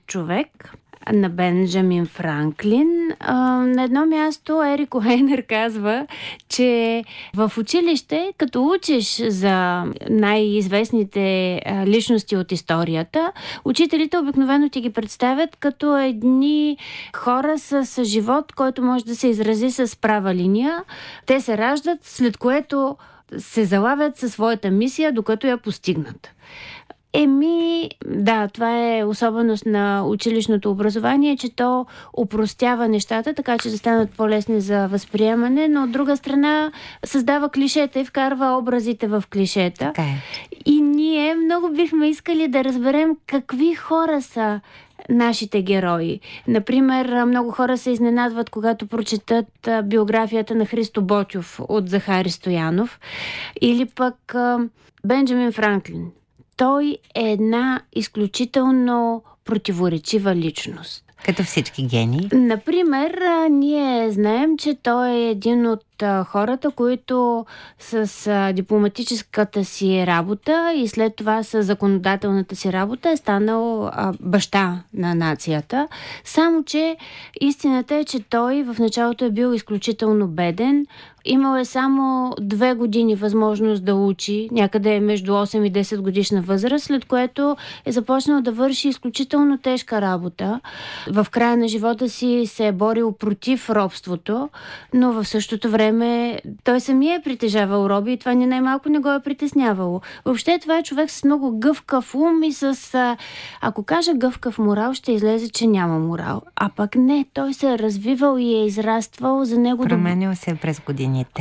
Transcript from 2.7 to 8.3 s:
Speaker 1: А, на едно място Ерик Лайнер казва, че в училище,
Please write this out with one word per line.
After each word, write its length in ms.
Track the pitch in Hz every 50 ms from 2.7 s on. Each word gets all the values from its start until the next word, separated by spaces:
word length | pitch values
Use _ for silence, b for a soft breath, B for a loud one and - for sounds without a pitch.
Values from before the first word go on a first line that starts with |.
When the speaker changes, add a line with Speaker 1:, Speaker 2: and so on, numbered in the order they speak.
| 226 269 311 330 339 339 339 320 - -
Speaker 1:
А, 140 | - - 254 254 254 254 254 254
на 240 | 254 254 254 254
едно 240 | 254 240 254 285 320
място 560 | 320 311 311 302 311 302 - _ - 311 320 294
Ерик 300 | 285 285 285 285 - -
Лайнер 480 | 233 208 247 240 247 277 269 285 254 240
казва, 600 | - 220 214 226 233 214 214 202 208 226 262 294 B B B B B B B _ -
че 560 | - - 247 247 240 233 226 226 226 233 214 B B B B B -
в 160 | 202 220 202 - 226
училище, 760 | 208 - - 349 339 339 311 - - - 302 320 359 392